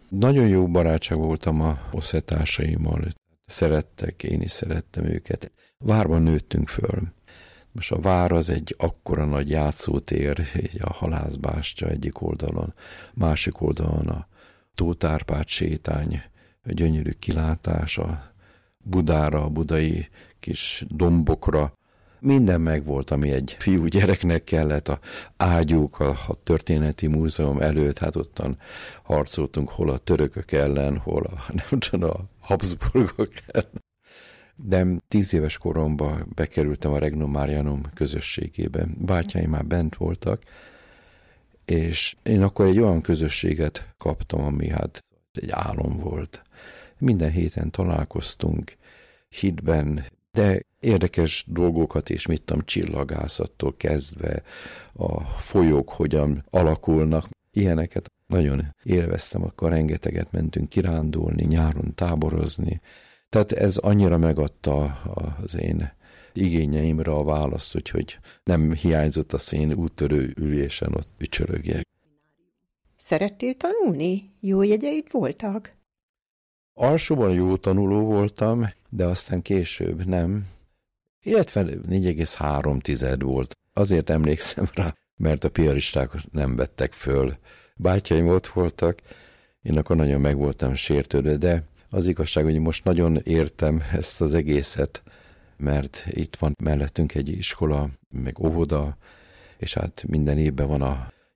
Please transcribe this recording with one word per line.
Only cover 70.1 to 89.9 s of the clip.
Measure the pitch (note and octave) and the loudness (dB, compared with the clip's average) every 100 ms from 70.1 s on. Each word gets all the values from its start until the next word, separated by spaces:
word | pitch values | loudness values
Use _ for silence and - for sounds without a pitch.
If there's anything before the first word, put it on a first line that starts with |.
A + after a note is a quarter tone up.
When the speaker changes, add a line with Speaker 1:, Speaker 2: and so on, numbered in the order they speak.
| D2 C2 - | 0 0 -2
Speaker 1:
ülésen | D2+ D2 C#2 - - | -2 -2 -2 -4 -4
ott | - - - | -4 -8 -10
ücsörögjek. | - - - - D#2+ D#2 - _ _ _ _ _ _ _ _ _ _ _ | -6 -2 0 -2 -2 -4 -6 _ _ _ _ _ _ _ _ _ _ _
Speaker 2:
Szerettél | - D#3 G3 G3+ B3 | -2 0 0 -4 -6
tanulni? | C4 E4+ A4+ E4 C#3+ E3+ F#3+ - _ | -4 -2 0 0 0 0 -2 -6 _
Jó | G3 F#3+ | 0 2
jegyeid | G3+ G#3+ C#4+ D#4 D4+ | 4 2 0 -4 -4
voltak? | C4 C#3 - G#3+ G#3 - _ _ _ _ _ _ _ _ _ _ | -2 -2 -4 -6 -8 -10 _ _ _ _ _ _ _ _ _ _
Speaker 1:
Alsóban | - B2 D#3 - D3 G2+ | 0 2 2 2 2 4
jó | F2+ F2+ F#2+ | 4 4 2
tanuló | G2 F#2+ G2 G#2 | 2 2 4 2
voltam, | A2 G#2 G#2 - A2 A#2 A2 - - | 4 2 2 0 0 2 -2 -6 -8
de | G2+ | -2
aztán | F2 F#2 - F#2 | 0 0 -2 -4
később | - G2 E2+ - E2+ E2 F#2 | 0 0 0 -4 -4 -4 -2
nem. | F2+ E2+ G#2 F#2+ - _ _ _ _ _ _ | 0 0 -2 -6 -14 _ _ _ _ _ _
Illetve | - A3 - - F#2 - E2+ | 0 2 2 0 -2 -4 -2
négy | F#2+ F2+ | 0 2
egész | D#2 D#2+ | 0 -2
három | - D2 C#2+ C#2+ C#2 | -2 -2 0 0 0
tized | - C2 C2 C2 | -2 -2 0 0
volt. | C2+ C2 C2 - _ | 0 -2 -4 -8 _
Azért | - G2+ E2+ D2+ | 0 2 2 2
emlékszem | D#2 D#2 D2+ - - - | 2 2 0 -2 -4 -4
rá, | - D#2+ - _ - | -2 -4 -4 _ -2
mert | D#2 D2 | 0 0
a | D2+ | 0
piaristák | - D#2 C#2 - C#2+ B1+ - - | 2 2 2 0 -2 -2 -6 -6
nem | D2+ C#2 A#1+ | -2 -2 0
vettek | B1+ - C2+ | -2 -4 -6
föl. | - C2+ C2+ C2 C2 - - _ - | -4 -2 0 0 -4 -14 -20 _ -2
Bátyáim | F2 F#2+ - E2 E2+ | 0 2 2 2 4
ott | F#2 - | 4 2
voltak, | - F2 - E2+ E2+ - - - _ _ _ | -2 -2 0 0 -2 -8 -20 -20 _ _ _
én | - D2+ | -2 0
akkor | D2+ | 2